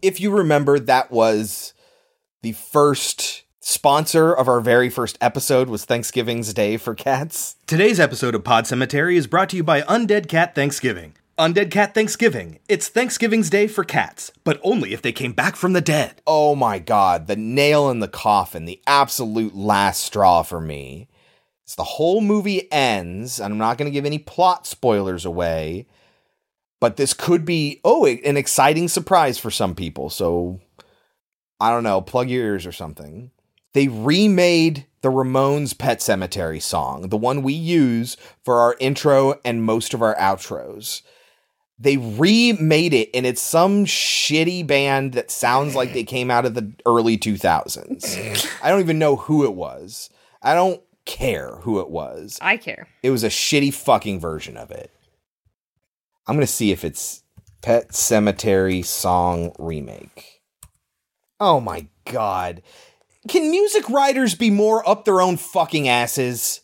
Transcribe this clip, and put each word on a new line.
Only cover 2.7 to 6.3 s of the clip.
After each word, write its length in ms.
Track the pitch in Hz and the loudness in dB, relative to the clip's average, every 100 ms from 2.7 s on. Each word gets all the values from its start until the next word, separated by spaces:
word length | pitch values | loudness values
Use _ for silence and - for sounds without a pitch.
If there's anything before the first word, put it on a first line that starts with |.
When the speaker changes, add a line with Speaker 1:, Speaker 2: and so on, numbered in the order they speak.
| 151 147 139 - - - - _ _ | 2 4 2 -4 -6 -8 -10 _ _
Speaker 1:
sponsor 720 | - - 147 143 160 160 160 | -6 0 2 2 2 4 4
of 140 | 170 131 | 4 2
our 140 | 123 | 2
very 280 | 117 120 123 | 4 4 4
first 280 | 120 117 - | 0 -6 0
episode 480 | 120 127 - 131 131 | -2 0 0 0 0
was 140 | 107 - | -4 -4
Thanksgiving's 680 | 120 120 - 117 | -4 -2 -4 -2